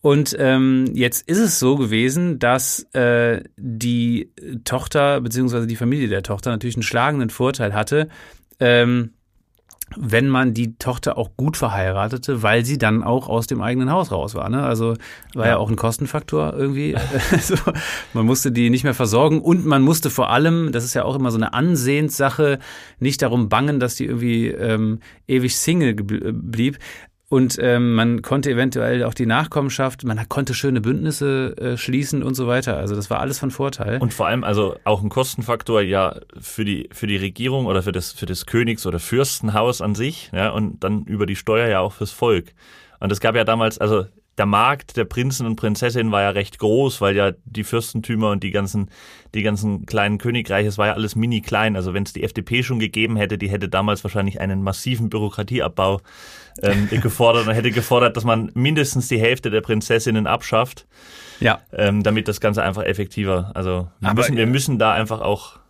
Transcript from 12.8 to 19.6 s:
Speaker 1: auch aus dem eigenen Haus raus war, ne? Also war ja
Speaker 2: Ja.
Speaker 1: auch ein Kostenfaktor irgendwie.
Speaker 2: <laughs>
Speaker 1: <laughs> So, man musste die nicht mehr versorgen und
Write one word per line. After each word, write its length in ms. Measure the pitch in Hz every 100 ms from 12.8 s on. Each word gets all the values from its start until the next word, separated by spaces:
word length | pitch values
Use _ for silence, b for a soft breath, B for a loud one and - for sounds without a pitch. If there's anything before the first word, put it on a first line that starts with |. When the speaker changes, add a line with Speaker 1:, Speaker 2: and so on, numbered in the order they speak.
| 113 110
Speaker 1:
auch 260 | 110 127 131
aus 180 | 113 113
dem 140 | 123
eigenen 280 | 104 127 127
Haus 220 | 170 175
raus 240 | 92 71 107
war, 140 | 98
ne? 140 | 127
Also 320 | 139 113 113 113 B B B
war 120 | 131 113
ja 60 |
Speaker 2:
Ja. 40 | 117
Speaker 1:
auch 120 | 107
ein 80 | 110
Kostenfaktor 760 | 113 113 139 151 - 151 151 147
irgendwie. 380 | 139 139 151 139 131
Speaker 2:
<laughs> 160 | 139 -
Speaker 1:
<laughs> 120 | 170
So, 140 | - 190 - 151 B B B
man 120 | 120 110
musste 260 | 127 143
die 180 | 120 120
nicht 140 | 123
mehr 100 | 139
versorgen 480 | 120 120 113 151 156
und 240 | 165 175